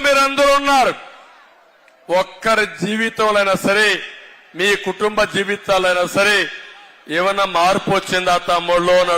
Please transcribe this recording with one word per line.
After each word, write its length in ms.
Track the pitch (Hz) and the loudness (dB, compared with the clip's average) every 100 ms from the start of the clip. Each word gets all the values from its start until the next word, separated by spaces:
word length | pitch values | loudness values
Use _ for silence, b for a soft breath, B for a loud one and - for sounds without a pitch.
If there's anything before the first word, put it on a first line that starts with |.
| 285 | 2
మీరందరూ 460 | 277 277 277 285 277 | 2 2 2 2 2
ఉన్నారు. 340 | 277 269 214 - - - - - - _ _ _ _ _ - | 2 2 2 -2 -14 -20 -20 -20 -20 _ _ _ _ _ -2
ఒక్కరి 560 | 180 190 - 220 214 208 160 | -2 -2 -6 0 0 0 -4
జీవితంలో 560 | 180 214 226 220 214 208 | -6 -2 -4 0 0 2
అయినా 160 | 196 185 - | 0 0 0
సరే, 240 | 202 214 180 - - - - - 160 | 2 2 0 -6 -18 -20 -20 -20 -4
మీ 100 | 202 196 190 | 0 0 -4
కుటుంబ 380 | 185 214 214 208 | -4 -2 0 -2
జీవితాలైనా 680 | 190 196 202 - 190 185 180 180 | -2 -4 -6 -2 0 2 0 0
సరే 240 | 196 202 202 160 - - - - - - 160 | 0 2 0 -2 -8 -18 -20 -20 -20 -6 -2
ఏమన్నా 280 | 190 196 190 175 | -2 -2 -2 0
మార్పు 320 | 175 196 - 190 | 2 0 0 -4
వచ్చిందా 400 | - 185 180 175 - | -2 -2 0 0 0
తమ్ముళ్ళు 420 | 175 175 175 175 180 | -2 0 0 4 2
అని 100 | 180 | 4